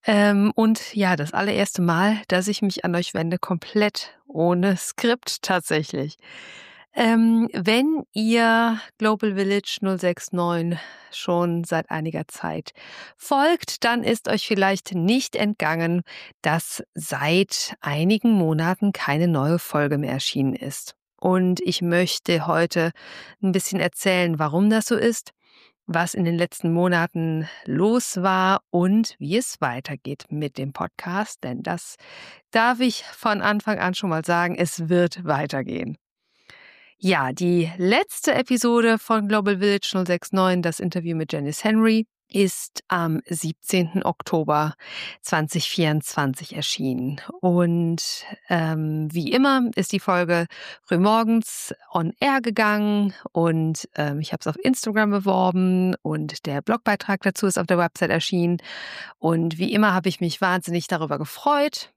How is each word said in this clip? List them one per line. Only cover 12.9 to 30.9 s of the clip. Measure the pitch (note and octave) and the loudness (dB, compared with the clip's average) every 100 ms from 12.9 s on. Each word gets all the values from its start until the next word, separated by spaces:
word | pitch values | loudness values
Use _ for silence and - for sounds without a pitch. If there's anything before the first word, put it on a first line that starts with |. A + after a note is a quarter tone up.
| - - _ | -20 -20 _
folgt, | - C#4 D4 F4 - - | -2 2 4 2 -2 -2
dann | A#3 A#3+ | 0 0
ist | - A3+ - | 0 -2 0
euch | G#3+ - | -2 0
vielleicht | G3+ G3 G3 - F3+ | 2 2 0 -4 0
nicht | E3+ B3+ - - | 2 2 0 -2
entgangen, | G#3 G#3 D#3 E3 E3 F3 - - - _ | -2 0 -2 0 0 0 -2 -14 -20 _
dass | D#3+ D#3+ - - - | 0 0 -2 -12 -12
seit | - D#3 C3+ D3 F3 G3 - - - | -12 -8 -4 2 2 2 -2 -6 -6
einigen | - C#3+ E3+ G#3+ A#3 | -6 0 2 4 4
Monaten | G#3 D#3+ D#3 E3 F#3+ G3+ | 4 4 2 0 0 0
keine | F#3 - D3 F3 | 0 0 2 4
neue | D#3 C#3+ E3 | 2 2 0
Folge | - D3+ D3 C#3+ | 0 0 0 0
mehr | D3 | -2
erschienen | B2+ - D3 C3+ | -4 -4 0 0
ist. | - C#3+ - - - _ _ | -2 -8 -12 -14 -20 _ _
Und | F3+ F#3 F3+ F3+ | 0 2 2 0
ich | F3+ E3+ | -2 -2
möchte | F3 E3+ F3+ - - E3+ D#3 | 0 0 0 -2 -2 -2 0
heute | D#3+ E3+ F3 E3 - - - - - | 0 0 0 -2 -4 -18 -20 -20 -4
ein | F#3+ | 0
bisschen | F#3 - F#3+ | 0 -2 -2
erzählen, | F3 - G3 F3+ F3 D#3+ | -2 0 0 2 2 0
warum | D#3 D#3+ G#3 | 0 2 4
das | A3 - | 4 2
so | A#3 | 2
ist, | A#3+ A3+ - _ _ _ _ _ - | 2 0 -8 _ _ _ _ _ -4
was | E3+ F3 | -2 -2
in | - | 0
den | E3+ E3+ | 0 0
letzten | F3 - E3+ | -2 -2 0
Monaten | E3 F3+ F3 E3+ E3+ E3 D#3+ D#3 - - | 2 2 2 0 -2 -2 -2 -4 -10 -6
los | - G3 A#3+ - - | 0 2 2 -2 -2
war | F#3 F#3 F#3 G3 _ | 0 2 2 0 _
und | F3 F3+ G#3+ A3 - | 0 2 2 0 -4
wie | C#3+ G3+ | -2 -2
es | - - | -2 -4
weitergeht | C#3 A#2+ - C#3 - C#3+ - | -4 -4 -10 -12 -10 -12 -8
mit | D3+ D3 - | -6 -6 -6
dem | C#3 | -8
Podcast. | - - | -6 -8